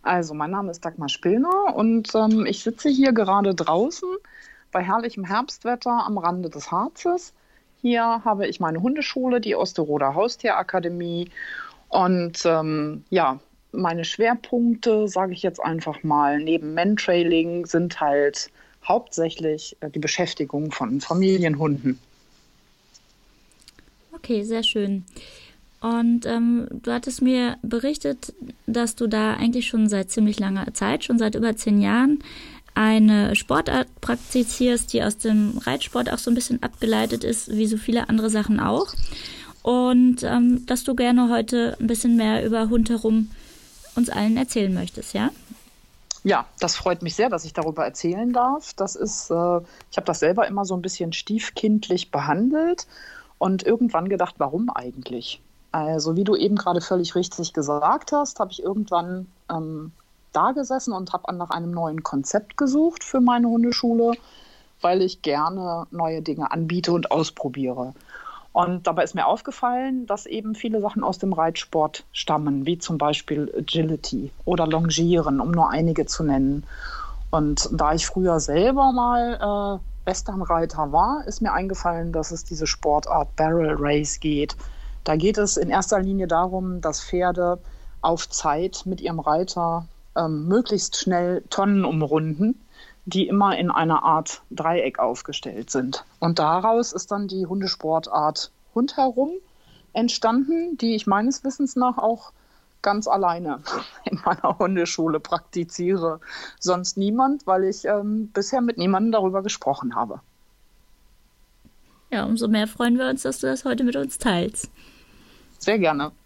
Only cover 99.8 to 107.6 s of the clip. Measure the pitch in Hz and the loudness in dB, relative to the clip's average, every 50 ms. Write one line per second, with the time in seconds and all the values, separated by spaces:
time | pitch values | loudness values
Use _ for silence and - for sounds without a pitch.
99.8 | _ _ _ 220 226 233 - - - 220 226 254 269 277 330 330 339 359 320 - | _ _ _ 0 0 0 0 2 2 2 4 4 2 2 0 0 0 -4 -4 -2
100.8 | 233 233 226 214 - 208 190 202 214 254 269 - - 269 254 - 285 262 - 254 | 0 0 0 0 2 2 2 2 2 0 -2 -2 -4 -8 -2 -2 -4 -2 0 0
101.8 | 254 247 247 - - 220 233 226 - - _ _ _ _ _ _ _ _ _ _ | 0 0 0 2 0 0 0 -2 -8 -20 _ _ _ _ _ _ _ _ _ _
102.8 | - 202 202 208 214 - 156 196 196 175 170 175 180 156 143 - 151 - - - | -2 0 0 0 0 0 0 2 2 0 0 0 -4 -6 -6 -6 -6 -8 -8 -8
103.8 | - - - - - - - - - 180 180 - - 151 - - 196 180 190 180 | -8 -10 -18 -10 -8 -6 -6 -2 0 0 0 2 0 -2 0 2 0 0 2 0
104.8 | 170 170 - - 160 160 156 156 151 - 170 170 - _ - 180 170 170 - - | 0 -2 0 -2 0 0 0 -2 -2 -2 -4 -4 -4 _ -6 -6 -6 -6 -6 -4
105.8 | 175 180 190 185 165 165 156 160 - - - - - - - _ - 170 180 175 | -2 0 0 0 0 -2 -4 -4 -12 -16 -16 -14 -16 -16 -14 _ -2 0 0 0
106.8 | 180 - - 196 196 202 220 240 262 269 285 285 - 190 190 190 | -2 -6 -4 -2 0 0 2 2 2 2 2 -2 0 2 2 2